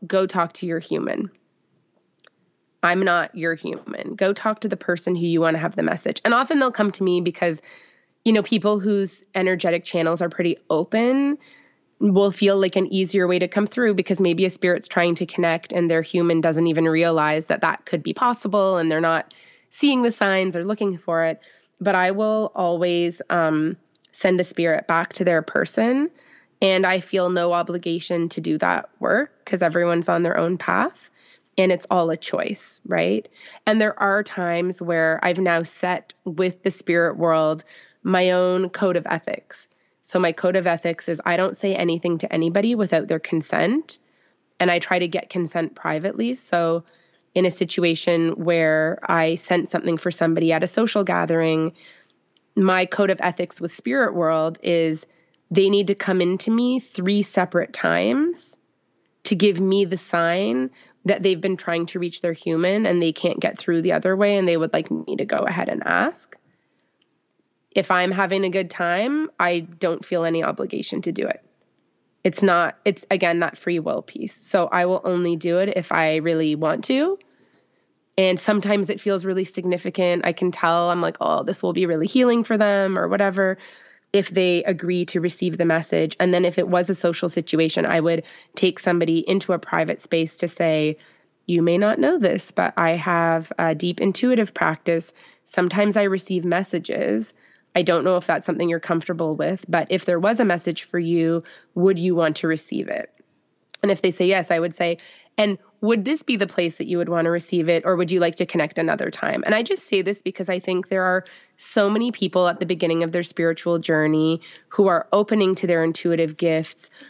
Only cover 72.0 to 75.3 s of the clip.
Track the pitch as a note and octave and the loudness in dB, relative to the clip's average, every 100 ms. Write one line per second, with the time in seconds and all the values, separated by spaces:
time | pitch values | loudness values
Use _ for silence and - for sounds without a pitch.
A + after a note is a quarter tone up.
72 | _ _ F#3+ - G3 F3 E3+ - G#3 F#3+ | _ _ -4 0 2 2 0 -2 -4 -4
73 | - F#3+ F3 E3+ E3+ - - F3 D#3+ - | -4 -2 0 0 -2 -4 -4 -4 -2 -4
74 | - - - - - F#3+ E3+ F3+ F3+ F#3 | -6 -12 -12 -12 -4 0 0 0 0 0
75 | - F3+ F3 | 0 0 0